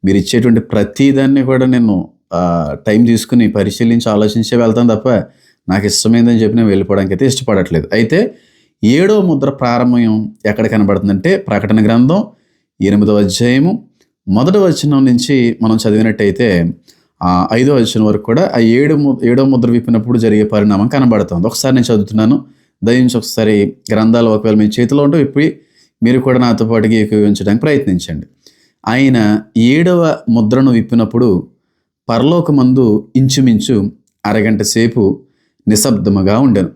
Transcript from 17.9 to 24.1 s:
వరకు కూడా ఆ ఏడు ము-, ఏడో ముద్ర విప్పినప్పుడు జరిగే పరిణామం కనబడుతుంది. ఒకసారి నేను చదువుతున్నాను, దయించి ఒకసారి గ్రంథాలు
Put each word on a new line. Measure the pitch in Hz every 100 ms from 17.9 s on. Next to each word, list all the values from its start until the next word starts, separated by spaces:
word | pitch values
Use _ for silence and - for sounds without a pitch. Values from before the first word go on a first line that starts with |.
| 110
వరకు | 107 104
కూడా | 107 117 185
ఆ | 117
ఏడు | 113 120 147
ము-, | 151 143 127
ఏడో | 117 123
ముద్ర | 135 135 120
విప్పినప్పుడు | 120 120 113 113 120
జరిగే | 113 104
పరిణామం | 107 107 104 98 110
కనబడుతుంది. | 139 131 110 90 87 101
ఒకసారి | - 135
నేను | 131 120
చదువుతున్నాను, | 113 101 107 110 139 - _ _ _
దయించి | - 123 127 120
ఒకసారి | 110 - 107 104 101 - -
గ్రంథాలు | 107 110